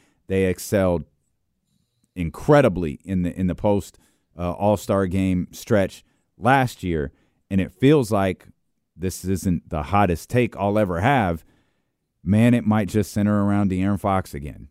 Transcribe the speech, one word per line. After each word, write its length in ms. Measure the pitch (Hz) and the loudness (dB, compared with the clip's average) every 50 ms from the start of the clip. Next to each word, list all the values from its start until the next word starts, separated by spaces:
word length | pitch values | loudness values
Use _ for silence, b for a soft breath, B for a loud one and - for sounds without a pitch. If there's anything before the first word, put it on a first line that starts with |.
| b b b b b | b b b b b
They 180 | - 95 95 95 | -4 -2 0 0
excelled 600 | 92 90 - - - 110 101 95 90 87 82 73 _ _ _ _ _ _ _ _ _ _ _ _ _ _ _ _ _ _ _ _ _ - | 0 -2 -4 -4 -2 0 2 2 2 0 0 -4 _ _ _ _ _ _ _ _ _ _ _ _ _ _ _ _ _ _ _ _ _ -8
incredibly 840 | 90 85 80 - - - - 151 147 131 113 87 90 87 76 67 - - | -6 -6 -6 -6 -6 2 4 6 6 6 4 2 0 -4 -6 -6 -8 -8
in 200 | 85 95 92 87 | -4 -2 -2 -2
the, 120 | 87 - | -2 -2
in 120 | - 95 | -2 -2
the 80 | 87 82 | -2 -2
post, 420 | - - 104 104 101 - - _ _ _ _ _ _ _ _ _ | -2 0 0 0 0 -2 -8 _ _ _ _ _ _ _ _ _
uh, 140 | 78 87 87 | -8 -8 -6
All-Star 560 | - - 101 104 107 98 - - 101 98 98 | -4 -2 0 0 0 0 0 0 0 0 0
game 400 | 90 90 98 95 92 92 90 82 - | 0 0 0 0 0 0 -2 -2 -6
stretch 520 | - - - - 117 101 95 - - - _ _ _ _ _ _ _ | -10 -14 -4 0 0 2 0 0 -4 -14 _ _ _ _ _ _ _
last 460 | - 85 120 135 135 127 113 - - - | -4 0 2 2 2 2 0 -4 -6 -6
year, 280 | 90 82 78 69 67 _ _ _ _ _ _ _ - | -4 -2 -2 -4 -6 _ _ _ _ _ _ _ -4
and 100 | 98 95 | -2 -2
it 120 | 87 - | -2 -2
feels 400 | - - 131 139 156 147 120 95 | -4 2 4 4 4 4 2 0
like 360 | 110 98 98 95 87 _ - - - _ _ _ _ _ _ _ _ | -2 -2 0 -2 -4 _ -10 -20 -20 _ _ _ _ _ _ _ _
this 300 | - 87 95 - - - | -6 -6 -6 -6 -6 -4
isn't 440 | 92 98 87 - 98 87 - - - | -4 -4 -2 0 -2 -2 -2 -4 -6
the 140 | 80 76 71 | -6 -6 -6
hottest 460 | 71 101 101 101 87 82 - - - | -2 0 2 2 2 0 -2 -4 -2
take 260 | - 123 120 - - | 0 0 0 0 -2
I'll 220 | 76 98 101 101 | -2 -2 0 2
ever 220 | 107 107 90 87 82 | 2 0 0 0 -2
have. 440 | 98 131 143 127 104 87 85 80 - _ _ _ _ _ _ _ _ _ _ _ _ _ _ _ - | 0 0 2 2 2 0 -2 -4 -8 _ _ _ _ _ _ _ _ _ _ _ _ _ _ _ -2
Man, 300 | 87 101 110 117 120 120 | 2 4 4 6 4 4
it 140 | 117 - | 2 2
might 200 | 107 107 110 104 | 2 0 0 0
just 240 | 87 107 107 98 - | 0 -2 -2 -2 -2
center 320 | - 104 101 104 104 104 101 | -2 -2 0 0 0 0 0
around 280 | 101 101 101 104 95 | 0 0 0 0 0
De'Aaron 280 | 92 92 95 101 101 - | 0 0 0 -2 -2 -2
Fox 360 | - 101 95 95 - - - | -2 -2 -2 -2 -2 -6 -12
again. 320 | 71 71 73 - 53 53 - | -12 -12 -12 -14 -14 -20 -20